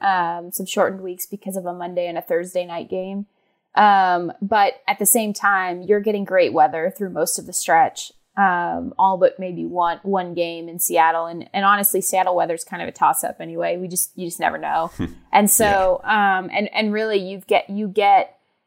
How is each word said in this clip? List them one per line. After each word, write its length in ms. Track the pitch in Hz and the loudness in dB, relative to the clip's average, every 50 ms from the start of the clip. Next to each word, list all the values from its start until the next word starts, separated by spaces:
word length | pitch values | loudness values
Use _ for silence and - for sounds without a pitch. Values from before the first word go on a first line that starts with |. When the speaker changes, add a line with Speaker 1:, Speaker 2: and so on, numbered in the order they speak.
Speaker 1:
um, 500 | - 196 190 180 175 170 170 175 175 175 | 0 0 2 2 0 -2 -4 -6 -10 -10
some 140 | - - 196 | -10 -10 -10
shortened 360 | 185 - 214 190 - 190 190 | -4 0 0 0 0 0 -4
weeks 240 | 190 185 180 185 - | -10 -10 -10 -10 -12
because 300 | - - 202 - 190 185 | -12 -12 -12 -10 -8 -8
of 100 | 190 175 | -6 -6
a 80 | 175 175 | -8 -8
Monday 340 | 175 175 180 180 175 175 175 | -8 -10 -6 -6 -4 -4 -4
and 100 | 170 160 | -6 -8
a 40 | |
Thursday 440 | 156 - 170 170 180 180 - 180 180 | -4 -2 -2 -2 -2 -2 -4 -6 -6
night 240 | 175 170 170 - - | -6 -8 -10 -8 -6
game. 380 | 185 185 185 190 196 202 202 - _ _ _ _ _ _ _ _ - | -6 -6 -6 -6 -8 -8 -8 -10 _ _ _ _ _ _ _ _ 2
Um, 580 | - 208 208 202 196 185 185 180 175 175 170 - - | 4 6 6 6 6 4 4 2 0 -2 -4 -6 -6
but 320 | 202 196 226 208 202 190 - - _ - | -4 0 4 4 4 4 2 -2 _ -6
at 120 | - - | -4 0
the 60 | 208 | 0
same 280 | 196 - 240 220 214 202 | 2 2 2 0 -2 -4
time, 480 | - - 202 202 190 185 180 175 180 180 | 0 2 2 2 2 0 -2 -4 -6 0
you're 160 | 175 208 208 | 2 2 2
getting 240 | 202 220 208 202 202 | 2 0 -2 -2 -2
great 260 | - 185 185 175 123 110 | 0 2 2 2 4 4
weather 400 | 156 151 156 147 160 160 185 190 | 4 4 4 2 0 -4 -4 -4
through 160 | - 208 185 | -4 -8 -6
most 280 | 175 151 160 - - - | -2 -2 -2 -2 -2 -6
of 60 | - | -8
the 80 | - 180 | -8 -8
stretch, 580 | - - - 170 165 - 120 - - - - - _ _ _ _ 196 | -6 0 2 4 4 4 2 0 -6 -14 -14 -16 _ _ _ _ 2
um, 560 | 202 190 180 175 175 170 170 170 170 180 - - | 2 2 2 0 -2 -2 -4 -6 -6 -6 0 2
all 180 | 185 190 190 180 | 2 2 4 4
but 220 | 185 175 - - | 4 2 2 0
maybe 260 | 185 185 175 165 165 | -6 -8 -8 -8 -8
one, 340 | 165 170 180 175 170 170 - - | -4 -2 0 0 0 0 -2 -2
one 300 | 196 196 190 180 175 175 | -2 -2 -2 -2 -4 -4
game 340 | 170 170 170 170 165 165 170 | -4 -4 -4 -6 -8 -12 -12
in 100 | 165 175 | -6 -6
Seattle. 460 | - - 175 170 165 165 165 165 165 | -4 0 2 4 4 4 4 0 -2
And, 240 | 165 170 170 - - - | -6 -8 -12 -12 -8 -4
and 100 | 196 196 | 0 2
honestly, 360 | 196 202 202 202 202 - 190 | 4 4 4 2 0 0 0
Seattle 340 | 196 - - 185 185 185 180 | -2 0 0 0 2 2 2
weather's 280 | 175 165 165 165 160 - | 0 0 0 -2 -6 -8
kind 180 | - 190 175 | -10 -10 -10
of 60 | 170 170 | -10 -10
a 40 | |
toss-up 460 | 160 - - 147 160 - - - - - | -2 2 2 2 2 2 -2 -6 -8 -8
anyway. 380 | 165 165 165 165 170 170 175 180 | -12 -10 -6 -4 -4 -4 -4 -4
We 100 | 185 175 | -6 -6
just, 240 | 175 180 - - _ - | -4 -4 -6 -6 _ -8
you 100 | 185 170 | -8 -8
just 120 | 175 - | -6 -2
never 180 | 165 165 156 156 | -2 -2 -2 -2
know. 340 | 156 151 147 160 165 170 - | -4 -4 -2 -2 -2 -4 -6
Speaker 2:
<laughs> 60 | - - - - - - _ - | -8 -8 -8 -8 -14 -6 _ 2
Speaker 1:
And 160 | 196 208 208 | 4 4 4
so, 520 | - - 226 208 202 196 190 185 180 - - | 4 4 4 4 4 4 4 2 2 0 0
Speaker 2:
Yeah. 360 | - 214 214 202 196 190 185 | 0 0 2 2 2 2 0
Speaker 1:
um, 100 | 185 180 | -2 -4
and, 180 | - - 208 - - | -4 -4 -4 -2 -2
and 180 | - 220 214 | -2 -2 0
really, 260 | 208 214 220 220 214 202 | 0 -2 -2 0 0 -2
you 220 | 185 185 196 190 185 - | -2 -4 -8 -12 -2 0
get, 220 | 240 - - - | 2 2 2 0
you 180 | 196 202 214 202 | -4 -6 -6 -2
get, 500 | 190 214 202 202 196 185 - - - _ _ _ _ _ _ | 0 2 4 6 6 4 4 0 -6 _ _ _ _ _ _